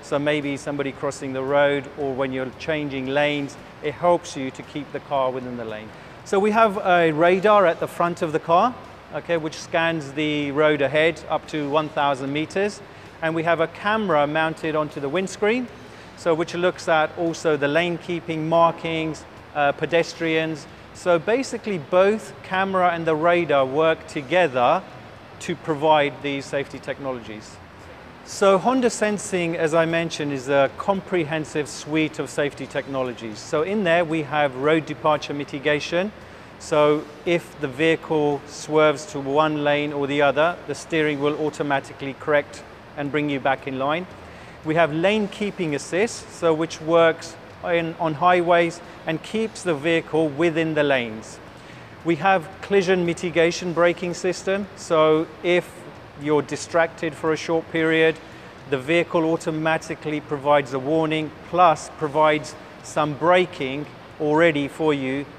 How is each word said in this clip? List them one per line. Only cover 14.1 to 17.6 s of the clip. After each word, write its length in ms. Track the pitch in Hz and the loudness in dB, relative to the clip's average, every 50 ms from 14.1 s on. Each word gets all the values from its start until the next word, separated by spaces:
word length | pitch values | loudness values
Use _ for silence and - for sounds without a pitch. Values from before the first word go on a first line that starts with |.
| 165 147 147 | 2 2 2
mounted 500 | 143 151 160 160 160 160 - - 160 151 | 2 2 0 0 0 -2 -4 -6 -2 -2
onto 240 | 156 151 147 - 156 | -2 -2 -2 -4 -6
the 100 | 139 139 | -6 -2
windscreen, 580 | 139 180 190 185 - - 208 208 226 254 247 233 - - - - - - - - - | -2 -2 -2 -4 -4 -2 0 0 0 0 -2 -6 -12 -18 -20 -20 -20 -20 -20 -20 -20
so 180 | - - 175 165 | -6 0 0 0
which 220 | 156 170 - - | 0 0 -4 -4
looks 320 | 175 175 180 175 - - - | 0 0 0 0 -2 0 2
at 280 | 165 156 156 156 - - | 2 2 2 0 -2 -2
also 360 | 170 165 160 - - 170 151 | -4 -4 -4 -2 0 0 0
the 120 | 143 | 2